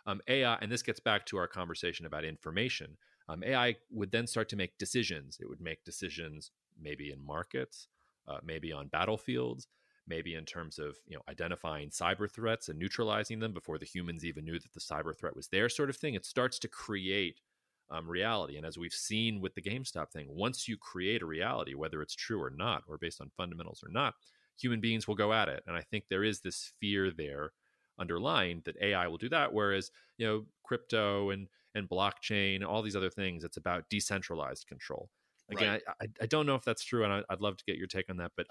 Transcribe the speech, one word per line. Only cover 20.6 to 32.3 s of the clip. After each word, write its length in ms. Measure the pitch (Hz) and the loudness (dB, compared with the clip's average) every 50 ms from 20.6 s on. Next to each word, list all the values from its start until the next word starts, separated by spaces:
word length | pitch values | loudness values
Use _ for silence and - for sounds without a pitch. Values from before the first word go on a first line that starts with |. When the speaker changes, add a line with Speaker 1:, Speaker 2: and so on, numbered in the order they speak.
| - | -4
Speaker 1:
you 100 | 117 110 | -4 -4
create 440 | 101 - - - 90 90 98 117 107 | -6 -6 -8 -4 0 2 2 2 2
a 60 | 87 | 0
reality, 480 | 80 80 80 92 117 127 117 90 67 67 | -2 0 0 0 0 0 0 -2 -4 -4
whether 260 | 69 78 80 80 76 | -4 -4 -2 -2 -4
it's 140 | 76 - - | -4 -4 -6
true 260 | - - - 113 95 | -6 -4 -2 0 0
or 80 | 71 64 | -2 -2
not, 340 | 69 76 95 120 95 - - | -2 -2 0 0 0 0 -2
or 100 | 87 78 | -6 -8
based 240 | 73 85 80 - - | -6 -6 -6 -6 -8
on 80 | 73 69 - | -14 -12 -8
fundamentals 460 | - 90 87 85 82 85 82 80 - - | -6 -6 -6 -6 -8 -8 -10 -12 -12 -8
or 60 | - | -4
not, 260 | 87 120 143 131 - _ _ - _ _ _ _ _ - | 0 0 0 0 -2 _ _ -20 _ _ _ _ _ -4
human 220 | - 123 117 110 | -2 0 0 2
beings 260 | 104 113 113 110 - | 2 2 2 2 0
will 80 | - 107 | 0 2
go 160 | - 104 107 110 | 4 4 6 6
at 160 | 110 101 78 | 6 4 2
it. 140 | 67 - - | 0 -4 -4
And 80 | 92 85 | -4 -4
I 60 | 85 | -4
think 240 | 82 - 107 104 - - | -2 -2 -4 -4 -2 0
there 140 | 95 95 104 | 2 4 4
is 180 | 110 101 - | 4 2 0
this 300 | - 92 - - - - - - | -2 -4 -4 -6 -8 -10 -8 -4
fear 320 | 107 101 101 98 95 95 | 0 2 2 4 2 2
there 420 | 80 80 76 71 69 71 76 73 - _ _ _ _ _ _ _ _ - | 0 -2 -4 -4 -4 -4 -4 -6 -8 _ _ _ _ _ _ _ _ -6
underlying 640 | 90 85 85 87 113 147 165 127 92 87 85 82 - | -4 -2 0 0 2 4 4 4 4 2 0 -4 -6
that 120 | 82 78 - | -6 -2 2
A 120 | 101 101 98 | 2 4 4
I 140 | 90 90 | 4 4
will 100 | 85 82 | 2 0
do 120 | - 113 127 | -2 -2 2
that, 240 | 160 160 139 - - | 4 4 4 4 4
whereas, 380 | 107 104 101 98 98 92 - - - - _ _ | 4 4 4 4 2 0 -4 -10 -18 -20 _ _
you 80 | - 113 | 0 2
know, 200 | 110 107 107 107 - _ _ - | 2 2 2 0 -4 _ _ -4
crypto 640 | - 127 120 - - 117 110 104 101 101 101 101 98 | -2 -2 -2 0 2 2 4 4 4 4 4 2 2
and, 180 | 98 98 98 - _ _ _ _ - | 0 -2 -4 -8 _ _ _ _ -6
and 140 | 107 98 90 | -4 -2 0
blockchain, 760 | 90 92 101 98 - - - - | 4 4 4 4 2 0 0 2